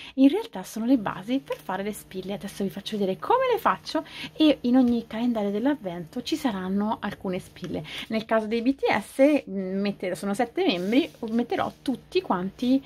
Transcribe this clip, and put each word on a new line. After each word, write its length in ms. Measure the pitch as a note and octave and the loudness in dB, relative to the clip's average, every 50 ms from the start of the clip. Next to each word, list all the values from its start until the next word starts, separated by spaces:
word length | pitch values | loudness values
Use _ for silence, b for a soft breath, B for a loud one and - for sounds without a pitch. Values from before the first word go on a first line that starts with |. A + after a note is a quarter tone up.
| B B B | B B B
in 160 | C4+ C4+ C#4 | 6 6 6
realtà 340 | D#4+ A4 A4+ - - F#3 F#3 | 6 4 -2 -6 -10 -12 -12
sono 220 | - - G#3+ A3+ | -8 -8 -4 2
le 120 | B3 C#4 | 2 2
basi 440 | A#3 F#3+ - - F#3+ F#3 A3+ C4 C4+ | 2 2 -2 -6 -6 -4 -2 -2 -2
per 160 | - - B4+ | -2 -6 -10
fare 260 | - - - F#3 G3 G3 | -8 -6 -6 -6 -4 -4
le 80 | G#3+ | -6
spille. 440 | G#3 - - - - F#3 F#3 F#3 G3+ | -8 -8 -12 -10 -10 -8 -6 -6 -8
Adesso 280 | F#3+ G3+ G3 - - G3 | -8 -8 -10 -4 -4 -4
vi 60 | F#3+ | -4
faccio 280 | - G3 - - A3 | -4 -6 -8 -6 -2
vedere 220 | G3+ G3 F#3 F#3+ - | 0 0 0 0 -2
come 320 | - - A#4 C5 C5+ B4+ | 0 2 2 4 4 2
le 80 | A4+ - | 2 2
faccio 460 | - G3+ F#3+ - - - - D#4+ D#4+ B B B B B | 2 0 0 0 -4 -4 -4 -4 -4 B B B B B
e 280 | - - D#4 D4+ - - | 0 4 4 4 4 4
in 160 | - A#3+ B3 | 2 4 4
ogni 300 | C4 B3 A#3+ A#3+ A3+ A3+ | 6 6 4 2 0 -2
calendario 440 | - A3 A3 B3 B3 A3+ G#3+ G3+ G3+ | -6 -6 -2 -2 0 0 0 0 0
dell'avvento 720 | G3+ G#3+ A#3+ C#4+ D4 C#4 G3+ F3+ E3+ F3 E3+ - - B3+ - | 0 0 0 0 0 0 -4 -8 -8 -8 -10 -10 -10 -10 -4
ci 140 | - E4 | -4 -4
saranno 640 | C#4+ - B3 G3 F#3+ F3+ F#3 G3 G3+ G#3 G#3+ A#3 - | -2 -2 -2 -2 -2 -2 -2 0 0 0 -2 -2 -4
alcune 380 | - G3+ - - - F#3+ F3+ F3+ | -6 -8 -8 -6 -6 -6 -4 -6
spille. 440 | - - - - F3+ E3 E3+ F3 D#3 B B B B | -8 -12 -14 -12 -10 -8 -6 -8 -8 B B B B
Nel 160 | B A3 A3 A3 | B -4 -4 0
caso 240 | - A3+ A3 G#3+ | 2 0 0 2
dei 140 | G#3 A#3 A3+ | 0 -2 0
B 140 | A3 C4 C4+ | 0 0 0
T 80 | - A#4+ G#4+ - | 2 0 2 2
S, 460 | G#3 - - - - C4+ D4+ D4+ C4+ - F#3+ | 0 -2 -4 2 4 6 6 6 2 0 -4
mm, 320 | F#3+ G3 F#3 F#3 F#3+ G3 | -6 -6 -4 -2 -2 0
mette-, 340 | G3+ G3+ G3+ - G3+ F3+ F3+ | 0 -2 -2 -4 -4 -6 -4
sono 180 | - G3 G3+ G3+ | -4 -4 -2 0
sette 320 | B3+ A#3+ A#3 - E4+ G4 | 0 -2 -2 0 0 0
membri, 460 | D4 F#3+ F3 F3+ G3+ A#3+ C#4+ E4+ D#4+ - - A#3+ A3 | 2 0 0 0 2 4 2 2 2 -4 -10 -6 -2
metterò 380 | A3+ A#3 A#3 - G4 - - G#3 - - | -2 -2 0 0 -2 -2 -2 -4 -6 -6
tutti 400 | - C#4 A#3+ - - - - F#4 | -4 -4 -4 -4 -8 -2 -2 -2
quanti, 600 | F4+ - G3+ F3 F#3 F#3+ - - B3 B3 C4 C4+ B | 0 0 0 0 -2 -4 -6 -2 2 2 2 2 B